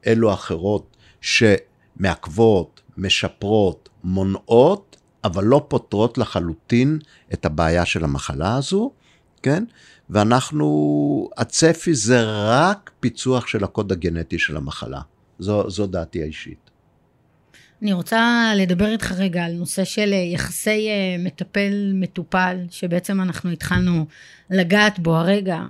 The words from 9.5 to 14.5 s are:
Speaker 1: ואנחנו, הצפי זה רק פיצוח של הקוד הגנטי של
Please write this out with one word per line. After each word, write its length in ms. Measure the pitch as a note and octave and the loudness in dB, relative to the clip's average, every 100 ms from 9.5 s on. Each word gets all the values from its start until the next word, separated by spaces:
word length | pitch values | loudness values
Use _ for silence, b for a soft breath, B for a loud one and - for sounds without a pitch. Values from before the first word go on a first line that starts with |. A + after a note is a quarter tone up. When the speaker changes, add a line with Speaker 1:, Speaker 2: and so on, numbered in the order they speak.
| D#3 A#3 b b b b | 0 -2 b b b b
Speaker 1:
ואנחנו, 1200 | G#2 G#2 B2 - D3+ D3+ D3+ D3+ D3 C#3+ C#3+ - - | 2 4 2 0 -2 0 2 2 2 0 -2 -6 -6
הצפי 560 | B2 - D#3+ E3 - | -4 2 2 2 0
זה 300 | D3 G2+ B2 A2 | 0 2 2 2
רק 640 | G#2+ G#2 B2 F3 G3+ - _ | 0 2 4 2 0 -8 _
פיצוח 480 | B2 - B2+ B2+ - | -4 -4 -2 -2 -2
של 160 | G#2+ | -4
הקוד 280 | G2 - G2+ | -2 -4 -2
הגנטי 480 | F#2 F2 E2 E2 E2+ | -2 -2 -2 -4 -4
של 180 | - | -4